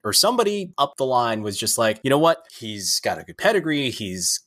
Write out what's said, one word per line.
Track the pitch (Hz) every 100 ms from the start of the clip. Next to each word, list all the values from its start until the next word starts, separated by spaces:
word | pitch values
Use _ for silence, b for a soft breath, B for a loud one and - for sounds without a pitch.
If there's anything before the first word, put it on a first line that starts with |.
or | 107
somebody | - 202 247 208 208 90 -
up | 139 -
the | 131
line | 123 117 110
was | 104 98
just | 110 -
like, | 110 107
"You | 131
know | 139
what? | 165 160 - -
He's | 113 104 90 -
got | 107 82
a |
good | 78 -
pedigree. | 202 208 156 147 131
He's | - 101 92 87 -